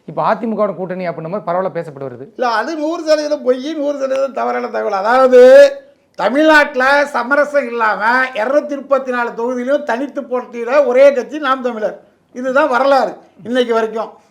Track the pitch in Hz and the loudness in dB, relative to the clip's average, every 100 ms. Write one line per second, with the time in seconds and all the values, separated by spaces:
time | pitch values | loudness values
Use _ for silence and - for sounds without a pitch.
0 | - 156 160 214 226 208 208 165 180 185 | -12 -4 -2 -2 -2 -2 -2 -4 -8 -8
1 | 175 165 160 202 - 175 185 170 165 139 | -8 -8 -8 -8 -4 -4 -4 -6 -10 -12
2 | 135 120 143 - 240 220 240 320 294 339 | -14 -14 -16 -6 -2 -2 -2 -4 -6 -4
3 | 311 302 294 294 247 262 269 311 285 285 | 0 0 0 -4 -2 -2 -4 -6 -4 -4
4 | 269 262 269 240 240 240 240 220 220 196 | -4 -4 -4 -4 -6 -4 -6 -6 -4 -2
5 | 208 254 262 247 254 277 277 - - _ | 0 2 6 8 10 10 8 4 -14 _
6 | _ - 196 269 311 311 285 247 262 285 | _ -6 -2 2 4 4 2 0 2 2
7 | 285 240 233 285 285 285 247 233 220 196 | 0 -2 -2 0 0 0 -2 -2 -2 0
8 | 214 254 262 202 226 294 277 277 - 269 | 0 0 0 -2 -2 0 -2 -4 -2 -2
9 | 262 247 233 196 240 247 247 285 - 233 | -2 -4 -6 -6 -6 -4 -2 -2 -2 -4
10 | 277 - 240 247 226 240 233 285 262 247 | -6 -8 -6 -6 -8 -10 -2 0 2 6
11 | 277 247 220 302 277 269 247 220 202 - | 6 4 -2 -6 -4 -2 -4 -4 -6 -6
12 | - _ _ 247 262 254 302 240 269 277 | -16 _ _ -10 -2 0 2 2 2 2
13 | 220 - - _ 196 254 240 226 226 220 | 0 -6 -18 _ -4 -2 0 0 -2 -4
14 | - - _ | -10 -12 _